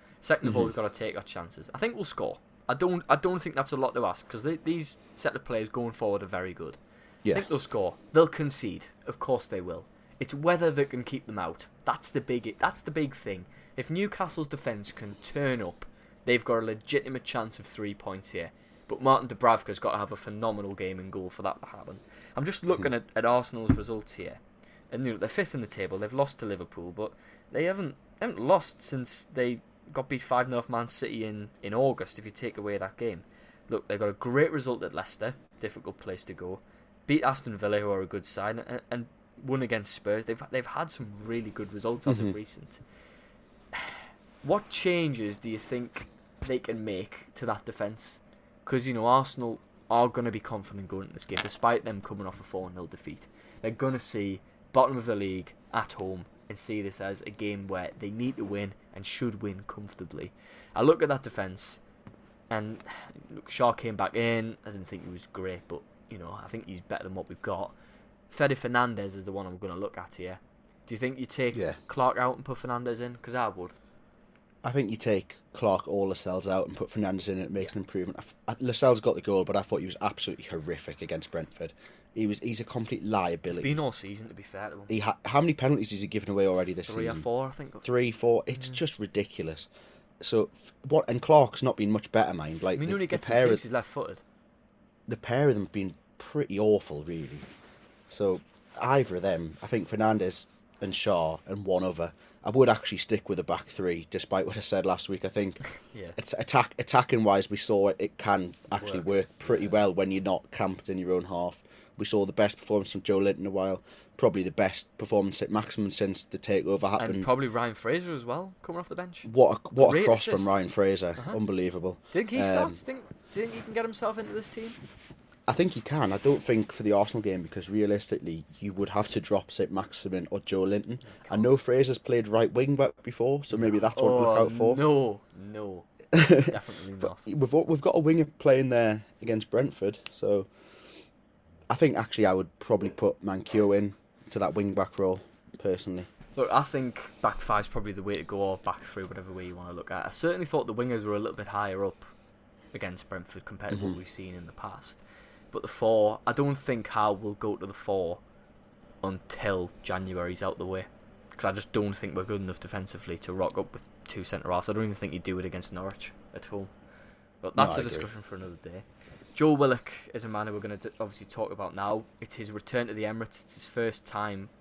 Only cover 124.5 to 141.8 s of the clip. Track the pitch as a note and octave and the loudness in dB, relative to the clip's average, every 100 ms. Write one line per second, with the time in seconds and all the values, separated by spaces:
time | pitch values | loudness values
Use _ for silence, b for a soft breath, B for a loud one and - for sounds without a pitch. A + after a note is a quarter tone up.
124.5 | A3+ A3+ A#3 - - - - - - - | -10 -10 -12 -18 -20 -20 -20 -20 -6 0
125.5 | - F3+ - - D3+ G2+ G2+ C#3 C#3 - | 2 2 0 -2 0 2 4 4 4 4
126.5 | A2+ G#2 - G#2+ G2+ G#2 A#2+ G#2 F2+ D#2+ | 2 2 -2 4 6 4 0 -2 -2 -4
127.5 | G2 E2+ G#2 G#2 G2+ - F#2+ E2 E2 - | -8 -2 2 4 2 0 -4 -4 -8 -10
128.5 | - G2+ F#2 G2 G#2 - G#2+ - G2+ - | -10 -8 -4 0 2 2 -2 2 0 0
129.5 | - - F#2+ - - G2 F#2 E2 G2 - | -2 -2 -2 -4 -8 -4 -4 -4 -6 -2
130.5 | F#2+ F#2+ G#2 G#2+ B2 B B - G#2+ A#2+ | 0 2 0 -2 -10 B B -4 2 6
131.5 | C3+ - B2+ C3 A#2+ - A#2+ G#2+ A2 C3+ | 6 6 4 4 2 2 2 4 4 6
132.5 | B2 C#3 C#3 C3+ - - - B2 C#3+ - | 4 2 4 2 0 -12 -2 0 0 -2
133.5 | A2 A2+ G#2 A2 - B2+ B2 A#2 A2 A2+ | 2 4 4 2 4 4 6 6 6 6
134.5 | A#2 A2+ C3+ D3+ C#3 A#2+ G2 - F2+ G2+ | 6 4 6 6 6 4 -2 -12 -16 -12
135.5 | G#2+ G2+ F2+ - _ - E3 D3 C#3 C3 | -8 -8 -10 -14 _ 6 6 10 8 8
136.5 | G#2 - - F#2+ G2 - F2+ G#2+ D3 B2+ | 0 -8 -12 -12 -4 -4 -4 -4 0 4
137.5 | D3+ - D3+ F#3 E3+ D3+ E3 D3+ - D3 | 4 4 2 4 4 6 4 2 2 6
138.5 | C3 C3+ A#2+ A2 G#2+ - - A#2 A2 - | 6 6 4 4 2 -4 -8 -2 -2 2
139.5 | A#2+ C#3 - G2 - - - G2+ G2+ F#2+ | 2 2 0 -4 -4 -14 -4 2 2 0
140.5 | B B B B B B _ _ _ _ | B B B B B B _ _ _ _
141.5 | - - A#2 | -20 -4 4